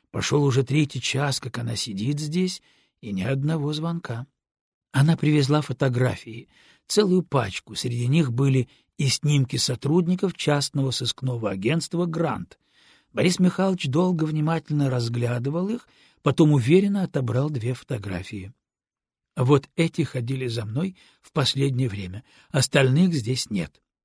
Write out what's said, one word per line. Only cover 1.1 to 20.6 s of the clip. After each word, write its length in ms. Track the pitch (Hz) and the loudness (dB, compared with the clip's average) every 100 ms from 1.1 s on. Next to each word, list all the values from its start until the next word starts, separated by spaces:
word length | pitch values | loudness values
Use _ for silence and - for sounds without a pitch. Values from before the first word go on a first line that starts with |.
| 131 143 - | -2 -2 -4
как 200 | - - | -6 -8
она 160 | 117 113 | -6 -6
сидит 440 | - 98 117 147 | -6 -4 -4 -4
здесь, 440 | 151 170 185 185 _ _ _ _ | -4 -2 -2 -4 _ _ _ _
и 100 | - | -8
ни 100 | 190 | -4
одного 500 | 123 135 143 160 143 | -2 -2 -2 -2 -4
звонка. 540 | 151 165 170 - 117 127 _ _ _ _ _ _ | -4 -4 -6 -8 -10 -10 _ _ _ _ _ _
Она 240 | 135 147 165 | 2 4 4
привезла 460 | 147 151 135 151 | 4 4 4 2
фотографии, 880 | 143 123 139 120 127 - - 117 - _ _ _ - | 0 -2 0 2 0 -2 -10 -16 -18 _ _ _ -2
целую 340 | - 208 180 | 2 4 4
пачку. 540 | 170 139 107 - - 110 | 2 0 0 -6 -10 -8
Среди 320 | 123 120 120 | -6 -2 2
них 260 | 156 143 | 2 2
были 340 | 117 139 131 123 _ _ - | 2 2 2 0 _ _ -4
и 120 | 139 | -2
снимки 480 | - 147 147 131 127 | 0 2 2 2 -2
сотрудников 760 | - 123 139 165 170 180 190 | -2 -2 0 2 2 0 -2
частного 560 | - - 147 139 143 135 | -2 0 0 0 -2 -2
сыскного 640 | 120 123 - 131 120 110 | -2 -6 -4 -6 -4 -4
агентства 560 | 95 104 165 - 170 175 | -2 0 0 -2 -4 -2
«Грант». 500 | 160 165 - 180 - _ _ _ _ _ | -2 -2 -4 -10 -18 _ _ _ _ _
Борис 240 | 247 170 180 | 0 2 4
Михайлович 520 | 180 - 190 185 139 | 2 2 0 0 0
долго 340 | 135 185 175 | 2 2 2
внимательно 680 | 156 156 151 165 - 151 139 | 0 0 0 -2 -2 0 2
разглядывал 800 | 127 117 120 120 123 131 160 190 | 0 -2 -2 -2 -2 -4 -4 -4
их, 180 | 240 - _ _ _ | -6 -10 _ _ _
потом 280 | 147 139 156 | 0 4 6
уверенно 500 | 147 113 175 202 202 | 6 6 4 4 0
отобрал 480 | 180 151 123 117 147 | -2 -2 0 0 -2
две 240 | 143 113 127 | -2 -4 -6
фотографии. 760 | - 120 101 92 90 104 95 - _ _ _ _ _ _ _ - | -6 -8 -6 -8 -8 -12 -14 -18 _ _ _ _ _ _ _ -2
«Вот 300 | 127 143 - - | 4 2 2 -2
эти 280 | 165 - | -2 0
ходили 440 | 139 131 117 131 127 | -4 -4 -6 -4 -4
за 160 | 113 | -6